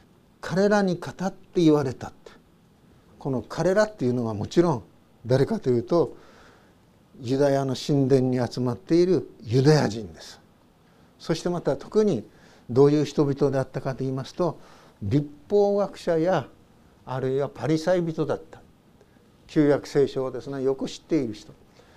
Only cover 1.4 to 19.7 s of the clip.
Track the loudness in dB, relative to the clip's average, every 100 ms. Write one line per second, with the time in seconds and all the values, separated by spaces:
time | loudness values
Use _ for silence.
1.4 | -6 2 4 4 2 -6 -12 -16 -20 -20
2.4 | _ _ _ _ _ _ _ -12 -6 -6
3.4 | -6 -2 0 2 0 0 -2 -2 -2 -4
4.4 | -4 2 2 0 -6 _ _ _ 0 2
5.4 | 2 -2 0 0 2 0 0 -4 -20 -20
6.4 | -20 -20 _ _ _ _ _ -12 -4 0
7.4 | 2 2 0 -4 0 2 4 4 4 0
8.4 | -2 -4 -4 -4 0 2 4 2 -2 -12
9.4 | -2 2 4 4 2 -4 -12 -16 -20 -20
10.4 | _ _ _ _ _ _ _ _ -8 -6
11.4 | -4 -4 -4 -4 -2 0 0 0 -6 _
12.4 | -20 -20 -2 4 6 6 0 0 0 0
13.4 | 0 0 -4 -6 -8 -6 -6 -6 -8 -4
14.4 | -4 -4 -14 -20 -20 -12 -2 -2 -2 -10
15.4 | -2 2 2 0 -2 -4 -2 0 2 0
16.4 | -2 -12 _ _ _ _ -10 -6 -4 -2
17.4 | -4 -6 -4 -2 0 -2 -2 -4 -4 -6
18.4 | -8 -20 -20 _ _ _ _ _ _ _
19.4 | -6 2 4